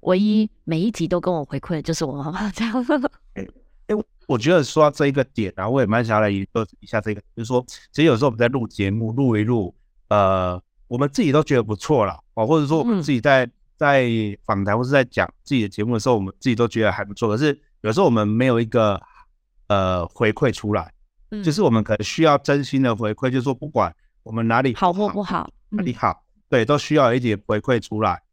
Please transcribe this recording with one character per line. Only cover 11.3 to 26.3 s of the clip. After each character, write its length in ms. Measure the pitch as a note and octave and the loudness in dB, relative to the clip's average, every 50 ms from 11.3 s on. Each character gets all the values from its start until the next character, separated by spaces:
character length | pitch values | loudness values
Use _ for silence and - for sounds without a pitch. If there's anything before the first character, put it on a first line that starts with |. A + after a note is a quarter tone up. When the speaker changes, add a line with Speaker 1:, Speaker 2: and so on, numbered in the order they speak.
Speaker 2:
都 100 | C3 D3+ | 2 2
觉 140 | D3 - C#3+ | 2 2 0
得 60 | B2 | 0
不 120 | A#2 G#2 G#2 | 0 -2 -6
错 300 | G2 - - D#3+ B2+ G#2 | -8 -2 0 0 0 0
啦， 160 | F#2+ E2 - _ _ _ | -2 -4 -10 _ _ _
哦， 120 | - A2 | -4 0
或 140 | B2 D#3 D#3+ | 2 2 2
者 60 | D3 | 2
说 120 | C3+ D#3 D#3+ | 2 0 0
我 60 | D3+ | 0
们 160 | A#3+ A3+ F#3+ | 0 -2 -2
自 100 | D#3 C#3+ | 0 -2
己 120 | C#3+ A#2+ | -2 0
在， 240 | A2 D3 C3+ C3 B2+ | 2 4 4 4 2
Speaker 1:
嗯。 60 | A#2+ _ _ _ _ _ _ | 0 _ _ _ _ _ _
Speaker 2:
在 300 | D3+ C#3+ C#3+ C3+ B2+ A#2+ A#2 A2 G#2+ G#2 G2+ - _ | 0 2 4 4 2 2 0 -2 -2 -4 -6 -10 _
访 180 | - A2 G2 G2 | -4 -2 -2 0
谈 100 | G2+ G2+ | 0 0
或 80 | A2+ | 0
是 60 | B2+ B2+ | 0 2
在 160 | C#3+ C#3 C3 | 2 0 0
讲 260 | A#2 - - F#2 - _ _ | 0 0 -2 -2 -2 _ _
自 120 | _ - D3 | _ -2 0
己 60 | B2+ | 0
的 80 | G#2+ G2+ | 0 -2
节 160 | - - G#2 | -4 -4 -2
目 80 | A#2 | -2
的 80 | A#2+ A2 | -2 -2
时 80 | - - | 2 2
候， 60 | B2 | 0
我 60 | G#2+ | 2
们 120 | G2 F#2+ - _ | 0 -4 -10 _
自 80 | - C3 | -2 -2
己 60 | A#2 | 0
都 120 | G#2+ A#2+ | 2 0
觉 160 | A2+ - A2+ | 0 0 0
得 80 | A2 G#2 | 0 0
还 140 | F#2+ G#2 G2+ | 0 -2 -8
不 80 | G2 | -10
错。 160 | G2+ - A#2+ A2 | -6 -4 -2 -2
可 80 | G#2 | 0
是 240 | A#2 D3 D3+ C#3+ - _ _ _ _ | 0 0 0 -2 -2 _ _ _ _
有 100 | - - | -4 -2
时 80 | A2 D#3+ | 2 4
候 60 | G3 | 4
我 40 | D#3+ | 4
们 160 | A#2+ A2 G#2+ | 4 2 2
没 200 | G#2 G#2+ A2+ B2+ | 0 0 2 2
有 120 | C3 A#2+ A2+ | 2 2 2
一 60 | A#2 | 0
个， 340 | A2 A2 A#2+ A2 G#2 G2 F#2+ - _ _ - - _ _ _ _ _ _ _ _ | 0 0 2 2 2 0 -2 -8 _ _ -20 -20 _ _ _ _ _ _ _ _
呃， 400 | _ G#2 G2 F#2+ F#2 F#2 F2+ E2+ | _ 0 0 2 0 0 -2 -4
回 260 | - _ - A#2+ G#2+ | -6 _ 0 0 0
馈 180 | A2 - D#3 B2+ | 2 2 0 0
出 220 | A2 - - G#2 | 0 -2 -4 -2
来， 180 | G#2 G2+ E2 - _ _ _ _ _ _ _ _ | -2 -2 -4 -6 _ _ _ _ _ _ _ _
Speaker 1:
嗯。 120 | G#3+ G#3+ | -12 -4
Speaker 2:
就 100 | G3 E3 | -2 -2
是 80 | C#3+ F#3 | 0 2
我 80 | G#3 D3 | 2 4
们 160 | A2+ A2 G2+ | 4 2 2
可 100 | - G#2+ | 0 -2
能 80 | - | -2
需 200 | G#2+ - - - | -2 -6 -2 2
要 160 | D#3+ D#3 C#3+ C#3 | 4 4 4 2
真 260 | - - C#3+ C#3+ C#3+ | 2 0 0 0 0
心 160 | - - C3+ | -2 0 0
的 160 | C3+ B2 A2+ | 2 2 0
回 160 | G#2 A#2 G#2+ | 0 -2 -4
馈， 160 | G#2+ - - C3 | -4 -2 -4 -2
就 80 | B2 | -2
是 60 | C3+ | -2
说 100 | B2 C#3 C3 | -2 -2 -4
不 140 | A#2 - D3 | -6 -8 -4
管 260 | D3+ A#2+ G2 E2+ - _ _ _ _ _ | -2 0 0 0 -2 _ _ _ _ _
我 100 | _ - | _ -8
们 160 | A2 A2+ A2+ A2+ | -6 -2 0 2
哪 140 | A2+ A#2+ | 2 2
里 100 | C3+ C3+ | 2 0
不 60 | A2+ - | 0 0
好， 120 | G3 F3+ F3 | 0 -2 0
Speaker 1:
好 40 | F#3+ | 0
或 100 | G#3 G3+ | -4 -4
不 120 | - G3+ | -4 -6
好， 280 | G3+ F3 F#3+ E3 - - _ _ _ _ | -6 -4 -6 -6 -6 -8 _ _ _ _
嗯。 40 | G#3 | -6
Speaker 2:
哪 60 | G#3+ | -4
里 100 | F#3+ B2+ | -4 -4
好， 320 | A#2+ - - G#2 E2+ _ _ _ | -4 -2 -2 -2 -2 _ _ _